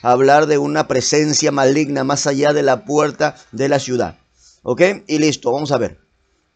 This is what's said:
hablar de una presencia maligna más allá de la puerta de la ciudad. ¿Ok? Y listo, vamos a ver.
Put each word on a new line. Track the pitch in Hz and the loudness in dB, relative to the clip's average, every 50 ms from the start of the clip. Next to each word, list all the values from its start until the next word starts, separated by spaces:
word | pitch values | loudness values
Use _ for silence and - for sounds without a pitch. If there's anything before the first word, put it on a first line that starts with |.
hablar | - 120 123 127 135 135 139 151 156 | 2 2 2 4 4 4 4 4 4
de | 151 151 139 | 2 0 0
una | 143 147 147 156 151 | 0 -2 -2 -2 -2
presencia | - 143 131 123 - - 147 151 151 147 - 156 151 | 0 -2 -2 -2 0 0 0 0 0 -2 -2 -2 -2
maligna | 143 139 135 131 139 156 156 139 143 139 135 | 0 2 2 2 2 2 0 -2 -2 -4 -2
más | 135 143 139 - | -2 -4 -2 -2
allá | 147 143 135 143 147 | -2 -2 0 0 0
de | 143 147 | 0 2
la | 143 135 127 117 - | 2 0 0 -2 -2
puerta | - 143 151 151 151 127 - 151 147 - - - _ | -2 0 0 0 0 -2 -2 -4 -4 -4 -8 -20 _
de | - 110 135 139 | -6 -4 -2 0
la | 143 139 | 0 -2
ciudad. | 117 127 127 120 107 82 80 _ _ _ _ _ _ - _ _ | -2 -4 -4 -4 -4 -4 -6 _ _ _ _ _ _ -20 _ _
¿Ok? | _ - 123 - 170 190 202 - - | _ -6 2 2 2 2 2 -4 -6
Y | - 151 151 | -6 -2 0
listo, | 151 156 131 - - 123 | 0 0 0 -2 -4 -4
vamos | 127 143 151 139 | -4 -4 -2 -2
a | 143 131 | -2 -2
ver. | 160 170 165 _ _ _ _ _ _ _ _ _ _ _ _ | -2 -4 -6 _ _ _ _ _ _ _ _ _ _ _ _